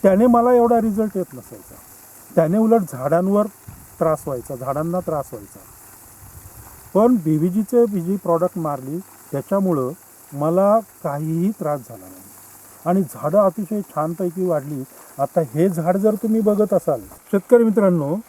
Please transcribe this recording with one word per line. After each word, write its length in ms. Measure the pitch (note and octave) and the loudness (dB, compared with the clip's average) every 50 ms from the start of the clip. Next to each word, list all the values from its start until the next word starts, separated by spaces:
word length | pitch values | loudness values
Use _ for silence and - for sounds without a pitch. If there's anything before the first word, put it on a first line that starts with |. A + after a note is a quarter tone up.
| - | 4
त्याने 240 | G3 F#3+ G3 A#3+ | 4 4 6 4
मला 260 | B3+ A#3 A#3 A#3 B3 B3 | 4 4 4 4 4 4
एवढा 280 | A#3+ A#3 A#3 A#3+ A#3 | 4 4 4 2 2
रिझल्ट 360 | A3 A3+ G3 G#3+ A3 G#3 - | 0 0 -2 -2 -4 -4 -4
येत 160 | F#3+ F3 - - | -6 -8 -6 -10
नसायचा, 420 | B2+ - - A2+ G#2 - - - - - - - - - - - - - - - | -20 -18 -18 -20 -20 -20 -20 -20 -20 -20 -20 -20 -20 -20 -20 -20 -20 -20 -2 0
त्याने 220 | F3 E3 D#3 F3+ | 0 0 2 2
उलट 240 | A3 A3+ A3 A3+ A3+ F#3 D#3 | 2 4 4 4 2 2 -2
झाडांवर 540 | - B2 B2+ C#3+ D#3+ E3+ F#3 G3 G3+ G#3 G#3 G#3 - - - - - - - - - - | -8 -6 -2 0 0 0 0 2 0 0 0 -2 -6 -18 -20 -20 -20 -20 -20 -20 -6 -2
त्रास 200 | E3+ D#3+ D#3 - - | 0 0 0 -2 -4
व्हायचा, 300 | D3+ C3+ B2 A2+ - C#3 | -8 -8 -8 -8 -12 -12
झाडांना 440 | A#2+ B2+ C3 C3+ D3 D#3 E3+ F3 F#3 | -10 -6 -6 -4 -4 -4 -4 -4 -4
त्रास 260 | F3 - D#3 D3 C3+ - | -4 -4 -6 -6 -6 -8
व्हायचा. 280 | - A2 G2 - - - - - - - - - - - - - - - - - - - - - - - - - - - - - - | -12 -16 -16 -18 -20 -20 -20 -20 -20 -20 -20 -20 -20 -20 -20 -20 -20 -20 -20 -20 -20 -20 -20 -20 -20 -20 -20 -20 -20 -20 -20 -2 0
पण 220 | F#3+ A3 B3 B3+ | 2 4 4 2
बीव्हीजीचे 720 | G#3+ D#3 D#3 D#3 D3+ D#3+ F#3 F3+ A3 G#3 - B3 A#3+ A#3+ | 2 2 0 0 2 0 0 0 -2 -2 0 2 2 2
जी 280 | G#3+ G#3 F#3 E3 F3 G3+ | 2 0 -4 -4 -4 -4
प्रॉडक्ट 420 | F#3+ - F#3 E3+ E3 F3 F3+ - | -4 -2 -2 0 0 0 -2 -4
मारली 420 | F3+ D#3+ D3+ C#3+ C3 C3 C3+ D3+ F3+ F#3+ - - - - - | -4 -6 -6 -6 -6 -8 -10 -10 -10 -12 -14 -20 -20 -14 -8
त्याच्यामुळं 600 | - C#3 B2+ - G3 G3+ G3 F#3 E3 C#3+ B2+ B2 E3 - - - - - - - D3 | -8 -8 -4 -2 -2 -2 0 0 0 0 -2 -4 -6 -10 -18 -20 -20 -20 -20 -14 -8
मला 460 | C#3+ D3 D#3 E3+ F#3 G3 G3+ G#3+ A3+ | -4 -2 0 0 2 2 4 2 2
काहीही 720 | G#3 - - - - D#3+ C#3 D3 D#3 D#3 D#3+ E3 F3 G3+ | 0 -4 -20 -10 -8 -8 -6 -6 -6 -4 -2 -2 -2 -2
त्रास 300 | A3 - F#3 D3+ D3 C#3 A2+ - | -4 -4 -6 -6 -6 -6 -8 -16
झाला 160 | A2+ G2+ F#2 | -20 -20 -20
नाही 160 | F2+ - - - - - - - - - - - - - - - | -20 -20 -20 -20 -20 -20 -20 -20 -20 -20 -20 -20 -20 -20 -8 -2
आणि 160 | E3+ F3+ G3 | 0 0 0
झाडं 360 | F#3 C3+ - B2 - D3 E3 | 0 -2 -6 -6 -6 0 2
अतिशय 440 | G#3 G3+ F#3+ E3 - G3+ - A3 G#3 | 4 2 2 0 -4 -8 -6 -6 -6
छानपैकी 640 | F#3+ - - D3+ D3+ D#3+ E3+ D#3+ F#3 F3 D#3+ F#3 F#3 | -6 -6 -6 -6 -4 -4 -4 -4 -6 -6 -4 -4 -2
वाढली. 380 | F3+ E3 D3 C3+ D3 D3+ C3+ C3 - - - - - - - | -2 -2 -2 -4 -6 -10 -10 -10 -12 -18 -20 -20 -20 -6 -6
आता 220 | C#3 - - F3+ | -6 -2 0 -2
हे 280 | D#3+ B2 A2 D3+ E3+ G3+ | -2 -2 0 0 0 0
झाड 280 | F3 E3+ D#3 F3 F#3 | 0 0 0 0 0
जर 180 | G3 G3+ G#3+ G#3+ | 2 2 2 0
तुम्ही 260 | G#3 - A3 A3 A3+ | 2 -2 0 0 2
बघत 320 | G#3 G#3+ G#3 G3+ G#3+ G#3 G3+ | 2 2 2 2 2 2 0
असाल, 280 | F3+ - - C#3+ A#2 | 0 0 0 -2 -2
शेतकरी 640 | F#2+ - - - _ - - G3+ - - B3 A#3 A#3 | -6 -14 -20 -20 _ -2 -2 -2 2 4 4 6 6
मित्रांनो 520 | A3+ G3 A#3 G3+ F#3+ F3+ E3 C#3+ C#3 E3 G#3+ - | 4 4 4 4 4 2 2 0 -2 -4 -6 -8